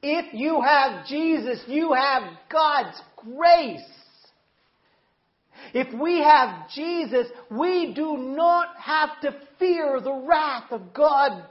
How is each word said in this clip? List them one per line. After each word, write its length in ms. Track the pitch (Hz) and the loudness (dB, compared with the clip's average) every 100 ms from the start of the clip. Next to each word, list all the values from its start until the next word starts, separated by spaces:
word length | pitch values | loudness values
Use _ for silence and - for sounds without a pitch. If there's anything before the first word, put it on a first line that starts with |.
If 320 | 277 320 330 | -2 -4 -4
you 260 | 214 285 320 | -6 -2 0
have 460 | 254 294 269 190 - | 4 4 2 -2 -8
Jesus, 600 | 294 320 311 226 240 - | -4 0 0 -2 -8 -4
you 280 | 285 330 | -2 0
have 300 | 254 277 262 196 165 _ | 2 2 0 -4 -16 _
God's 500 | 311 311 285 196 - - - | 0 2 0 -4 -12 -20 -20
grace. 640 | 220 262 339 339 277 180 - - _ _ _ _ _ _ _ _ _ _ _ _ _ _ _ - - | -16 0 6 6 4 -8 -16 -20 _ _ _ _ _ _ _ _ _ _ _ _ _ _ _ -20 -8
If 200 | 247 247 | -4 -4
we 260 | 233 320 349 | -4 -2 2
have 480 | 294 302 247 175 156 | 6 6 6 -4 -14
Jesus, 580 | - 320 339 277 247 240 - - | -10 -6 -4 -2 -2 -2 -10 -12
we 440 | 220 339 359 320 | -4 0 0 -2
do 240 | 269 311 294 | -4 -6 -6
not 580 | 254 277 339 349 339 - | -6 0 2 2 0 -8
have 420 | - 311 302 302 | -4 -2 -2 -4
to 120 | 294 - - _ | -8 -8 -20 _
fear 400 | 359 349 294 269 | 0 0 0 -2
the 120 | 240 | -4
wrath 580 | 269 262 320 311 254 - | -8 0 2 2 -4 -8
of 200 | 233 185 | -12 -12
God. 560 | - 294 269 277 185 - | 2 4 4 2 0 -16